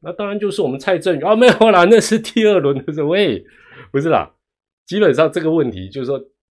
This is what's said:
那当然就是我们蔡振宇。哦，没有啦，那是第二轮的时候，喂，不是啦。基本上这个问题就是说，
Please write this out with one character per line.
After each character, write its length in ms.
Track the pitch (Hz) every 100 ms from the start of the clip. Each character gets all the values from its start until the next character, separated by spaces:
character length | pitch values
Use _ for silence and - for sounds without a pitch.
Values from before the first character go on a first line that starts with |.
那 100 | 160
当 160 | - 202
然 100 | 208
就 140 | 202
是 100 | 196
我 60 | 170
们 100 | 196
蔡 220 | - 180
振 180 | 190 147
宇。 60 |
哦， 120 | 165 220
没 120 | 247
有 240 | - 220
啦， 140 | 185 175
那 140 | 226
是 200 | - 220
第 260 | 220 233 214
二 140 | 190
轮 180 | 139 139 135
的 80 |
时 80 | 151
候， 60 | 147
喂， 360 | 190 190 95 - _ _ - -
不 80 | 135
是 100 | 160
啦。 200 | 123 76 _ _ _ _ _ -
基 140 | 196
本 120 | 190
上 180 | 127 156
这 80 | 170
个 100 | 160
问 220 | 165 131
题 180 | 95 95
就 120 | 135
是 40 | 127
说， 160 | 135 - _ _